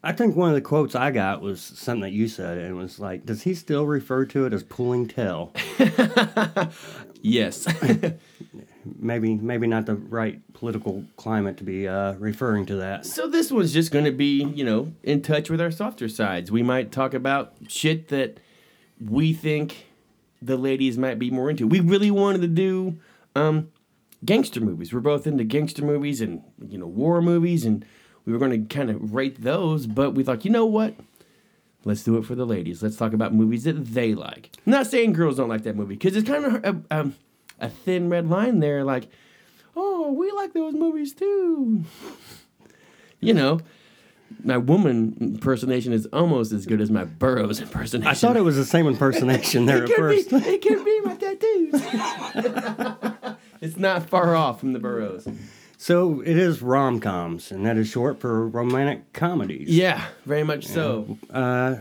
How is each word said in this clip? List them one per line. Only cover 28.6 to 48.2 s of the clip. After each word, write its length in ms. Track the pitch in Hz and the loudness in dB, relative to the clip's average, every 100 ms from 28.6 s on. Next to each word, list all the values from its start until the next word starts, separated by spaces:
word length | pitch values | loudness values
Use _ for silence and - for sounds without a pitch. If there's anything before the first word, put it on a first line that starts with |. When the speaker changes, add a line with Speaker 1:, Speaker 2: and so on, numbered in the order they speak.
| 107 143 127 107 | -2 -4 -4 -4
Speaker 2:
rate 440 | 107 120 135 113 | -4 -2 -4 -4
those, 460 | 117 175 165 156 117 | -2 0 0 -2 -2
but 240 | 107 139 | 0 0
we 120 | 135 | 2
thought, 220 | 131 117 196 | 0 0 2
"You 60 | |
know 140 | 233 226 | 2 4
what? 280 | 214 220 - - _ _ _ _ _ _ _ 107 | 2 0 -4 -18 _ _ _ _ _ _ _ -4
Let's 180 | 107 | -2
do 140 | - 113 | 2 0
it 80 | 110 | 0
for 100 | 123 | -4
the 100 | 120 | -2
ladies. 360 | 101 82 87 | -2 -4 -4
Let's 140 | 107 - | -4 -2
talk 160 | 113 | 0
about 200 | 110 110 110 | 0 2 4
movies 300 | 110 117 147 | 4 2 -2
that 280 | 156 117 | -4 -4
they 200 | 120 113 95 | -2 0 -2
like." 360 | - - - - - | -6 -14 -18 -4 2
Not 220 | 269 262 | 4 4
saying 260 | 254 226 | 2 4
girls 240 | 165 160 131 | 4 2 2
don't 100 | 120 | 0
like 140 | 110 | -2
that 120 | 110 104 | -4 -4
movie, 200 | 98 104 | -6 0
'cause 200 | 185 208 | 0 2
it's 120 | 220 | 0
kinda 540 | 294 285 247 202 170 - | 0 0 0 0 -4 -2
a, 80 | 156 | -2
um, 160 | 139 - _ _ _ - | -2 -6 _ _ _ -10
a 80 | 117 | -10
thin 400 | - 185 180 175 | -8 -2 0 0
red 200 | 175 165 | 0 2
line 300 | 185 240 208 | 2 2 2
there, 260 | 147 143 135 | 2 0 0
like, 220 | 127 - _ _ _ _ _ _ 339 | -2 -4 _ _ _ _ _ _ -6
"Oh, 380 | 392 359 302 | -4 -2 -2
we 180 | 277 381 | -2 -2
like 220 | 403 392 | -4 -4
those 200 | 330 311 | -4 -4
movies 400 | 302 330 311 285 | 0 0 -2 -6
too." 720 | - 392 403 349 311 240 208 160 - - - - - _ _ _ _ _ _ _ - | -4 -2 0 0 0 0 0 -2 -12 -18 -18 -20 -20 _ _ _ _ _ _ _ -4
You 140 | 220 | 2
know, 260 | 185 135 160 - _ _ _ _ _ - - | 4 4 2 -4 _ _ _ _ _ -20 -8
my 140 | 127 123 | -2 0
woman 600 | 127 190 165 117 113 110 | 4 6 6 4 0 -2
impersonation 720 | 120 110 135 123 127 127 123 | -4 -2 0 0 2 0 2
is 140 | 113 107 | 0 0
almost 460 | 139 170 131 110 | 2 4 4 2
as 120 | 107 - | -2 0
good 140 | 107 | 2
as 100 | 107 | 2
my 140 | 104 87 | 2 -2
Burroughs 540 | - 131 123 104 110 | 0 2 2 0 -2
impersonation. 460 | - - - 123 147 | -6 -8 -4 -2 0
Speaker 1:
I 40 | |
thought 240 | 143 | 2